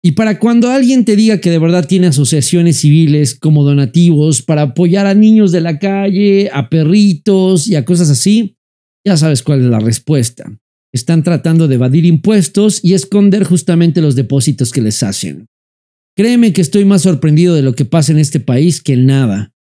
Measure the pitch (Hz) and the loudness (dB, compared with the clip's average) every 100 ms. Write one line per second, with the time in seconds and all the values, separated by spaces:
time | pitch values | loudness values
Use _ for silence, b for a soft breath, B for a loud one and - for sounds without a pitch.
0 | 175 147 220 196 226 233 247 262 247 269 | -2 0 -2 0 0 2 2 0 2 0
1 | 220 208 220 208 180 170 165 180 147 190 | 2 2 2 0 0 0 0 0 0 0
2 | 180 135 139 156 127 175 170 156 151 151 | 2 0 0 -2 0 0 0 2 2 2
3 | 160 147 147 - 156 151 143 143 135 165 | 2 0 -2 -2 0 2 2 0 0 0
4 | 175 151 151 147 - 151 147 120 175 190 | 2 2 0 -2 -2 -2 -2 0 0 0
5 | 202 196 214 220 202 175 165 147 196 196 | 0 2 4 4 2 0 -2 -4 -4 -4
6 | 196 190 202 196 202 143 120 160 156 202 | -2 0 0 0 0 -4 -2 -2 2 2
7 | 202 156 - 196 185 185 151 160 120 175 | 2 0 0 0 2 0 0 -4 -2 0
8 | 165 139 190 214 208 _ _ _ _ _ | 0 0 0 0 -2 _ _ _ _ _
9 | 202 160 156 135 - 143 123 113 110 113 | -2 0 0 -2 -2 0 0 0 -2 -4
10 | - 147 117 - - 107 _ _ _ 123 | -2 -2 -2 -8 -20 -20 _ _ _ -10
11 | - 165 165 165 165 165 160 127 127 143 | -2 -2 0 -2 0 0 0 0 0 2
12 | 170 160 196 214 165 - 214 208 170 185 | 2 0 0 0 0 0 0 0 0 -2
13 | 190 202 202 202 - 175 - 170 170 151 | -2 0 2 0 0 -2 0 0 0 0
14 | 156 127 120 139 123 117 120 - 110 110 | 0 -2 -2 -2 -2 -2 -4 -2 -4 -4
15 | 104 98 87 71 110 _ _ _ _ _ | -6 -6 -10 -14 -20 _ _ _ _ _
16 | _ - 220 247 226 165 156 202 202 196 | _ -4 0 2 2 0 0 0 2 2
17 | 190 147 156 151 175 160 135 120 139 165 | 2 0 0 2 2 2 0 -2 0 0
18 | 156 156 151 - - 123 165 156 - 127 | 2 0 0 -4 -2 0 0 -2 -2 0
19 | 131 135 127 98 107 _ | 2 2 0 -4 -8 _